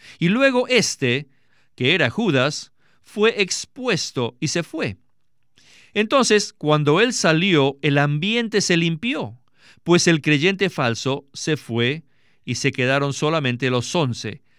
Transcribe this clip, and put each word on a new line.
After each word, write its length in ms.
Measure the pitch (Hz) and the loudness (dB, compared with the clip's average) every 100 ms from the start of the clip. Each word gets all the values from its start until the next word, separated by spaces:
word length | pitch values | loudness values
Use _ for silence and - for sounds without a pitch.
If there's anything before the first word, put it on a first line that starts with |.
| - - | -20 -2
y 100 | 170 | 0
luego 380 | 226 269 247 240 | 2 2 2 2
éste 640 | 247 - - 131 131 151 _ _ _ _ - | 0 0 -2 -2 -2 -4 _ _ _ _ -4
que 160 | 123 180 | 0 2
era 140 | 127 | 0
Judas, 640 | - 226 135 135 - - _ _ _ | 0 0 2 0 -4 -12 _ _ _
fue 380 | _ 214 220 208 | _ 0 0 0
expuesto 920 | 185 - - - 254 185 - - 117 - | -4 -4 -10 -10 -4 -4 -4 -4 -6 -4
y 80 | 151 | -4
se 140 | 170 | -4
fue. 340 | 160 320 170 92 _ _ _ _ _ _ _ - _ | -6 -6 -8 -8 _ _ _ _ _ _ _ -20 _
Entonces, 580 | 208 220 285 240 208 - | -4 0 2 4 4 2
cuando 480 | - 151 151 147 165 | -4 0 2 4 2
él 140 | 247 | 2
salió, 640 | - 185 160 196 156 135 139 | 0 0 2 2 4 2 0
el 180 | 151 143 | 0 2
ambiente 600 | 147 147 190 233 226 208 | 2 0 -2 -2 -2 -2
se 160 | - 170 | 0 0
limpió, 640 | 170 160 240 294 123 117 _ _ - - | 0 -2 -4 -4 -6 -12 _ _ -20 -12
pues 240 | - 175 180 | 2 4 4
el 140 | 165 | 2
creyente 480 | 151 147 175 196 190 | 2 2 0 0 -2
falso 560 | - 127 110 131 139 - | 0 -2 -2 -4 -4 -8
se 220 | - - 156 | -10 -4 -4
fue 480 | - 117 120 156 - _ _ _ | -4 -2 0 -2 -8 _ _ _
y 120 | - 123 | -8 -4
se 160 | 139 | -2
quedaron 420 | - 127 139 143 | 0 0 0 0
solamente 560 | 135 151 160 131 120 131 | -2 -2 0 -2 -2 -2
los 260 | 123 117 180 | -2 -2 -2
once, 460 | 135 110 110 - _ | -2 -4 -10 -14 _